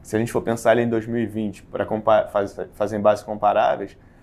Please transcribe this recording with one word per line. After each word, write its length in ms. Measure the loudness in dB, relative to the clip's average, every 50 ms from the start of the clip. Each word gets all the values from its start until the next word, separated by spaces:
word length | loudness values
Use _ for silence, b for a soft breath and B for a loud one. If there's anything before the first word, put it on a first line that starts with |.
se 160 | -12 -2 -2
a 20 | -2
gente 140 | -2 0
for 80 | -2 -2
pensar 300 | -2 -2 -4 0 4 4
ali 140 | 4 4 4
em 40 | 2
dois 180 | 0 -2 -2
mil 160 | -2 -4 -4
e 40 | -4
vinte, 360 | -4 -4 -6 -6 -6 -8 -10
pra 220 | -20 -12 -6 -6 -4
compa-, 420 | -4 -4 -2 2 4 4 4 2 0
faz-, 300 | -2 -2 -2 -2 -6 -10 -12 -12
fazer 240 | -6 -6 -4 -4 -2
em 40 | 2
bases 220 | 2 2 2 2
comparáveis, 760 | -2 -10 -6 0 0 2 2 4 2 2 0 -2 -6 -12 -12 b b b b b